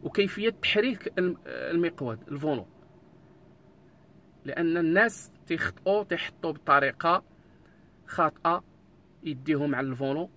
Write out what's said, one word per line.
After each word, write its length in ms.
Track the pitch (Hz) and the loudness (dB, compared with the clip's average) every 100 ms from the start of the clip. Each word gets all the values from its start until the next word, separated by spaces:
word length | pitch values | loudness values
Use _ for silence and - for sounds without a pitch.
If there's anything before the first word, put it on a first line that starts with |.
وكيفية 480 | 147 - 196 - 220 | -4 0 -2 0 -2
تحريك 640 | - - 214 247 214 - - | -2 0 2 0 -2 -6 -2
الم-، 180 | 180 170 - | -2 -2 -10
المقود، 800 | 62 - 170 170 170 127 113 - | -8 -2 0 0 -2 -6 -6 -8
الفونو، 380 | 143 151 131 92 - - - - - - - - - - - - - - - - - | -6 -2 -2 -4 -20 -20 -20 -20 -20 -20 -20 -20 -20 -20 -20 -20 -20 -20 -20 -20 -16
لأن 320 | 139 135 165 170 | -8 -2 0 2
الناس 560 | 165 180 226 - - - - | 4 4 2 0 -16 -20 -6
تيخطئوا، 580 | 165 - - 185 202 | -4 -4 -4 0 0
تيحطوا 480 | 202 170 - - 165 | 0 -4 -6 -6 -6
بطريقة 720 | 151 - 143 139 - 170 180 - - - - - _ - _ - | -6 4 4 4 0 2 2 0 -20 -20 -20 -20 _ -20 _ -12
خاطئة 580 | - 160 - 165 175 - - _ - - _ | 0 0 2 0 0 -4 -20 _ -20 -20 _
يديهم 520 | 160 131 135 147 147 | -8 -8 -2 0 2
على 120 | 127 135 | 0 -2
الفونو 440 | 127 139 143 185 | -2 -2 -2 -6